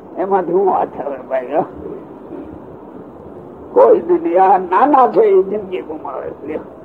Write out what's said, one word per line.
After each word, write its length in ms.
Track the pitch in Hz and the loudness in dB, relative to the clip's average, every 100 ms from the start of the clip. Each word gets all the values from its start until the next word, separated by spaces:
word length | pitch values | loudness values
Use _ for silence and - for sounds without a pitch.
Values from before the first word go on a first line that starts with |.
| - - | -14 -8
એમાંથી 360 | 190 190 165 | -2 -2 0
હું 200 | 175 196 | 2 2
હાથ 320 | - - - 135 | 0 -2 -6 -8
આવે, 100 | 131 123 | -10 -6
ભાઈ, 180 | 131 123 | -6 -2
હે? 140 | 151 202 - - - - - - - - - - - - - - - - - - - - | -2 -4 -8 -14 -14 -16 -18 -16 -16 -14 -16 -18 -20 -18 -18 -18 -20 -20 -18 -18 -18 -2
કોઈ 300 | - 466 - - | 4 6 6 4
નહીં. 360 | 165 170 170 | 0 2 2
આ 140 | 190 190 | 4 4
નાના 500 | 185 185 262 277 233 | 2 2 4 4 4
છે 140 | 220 | 4
એ 220 | 220 190 | 4 4
જિંદગી 380 | 190 208 190 180 | 2 -2 -6 -10
ગુમાવે 480 | 151 156 143 131 139 | -10 -10 -10 -10 -10
છે. 300 | - 143 151 - - | -12 -10 -10 -12 -20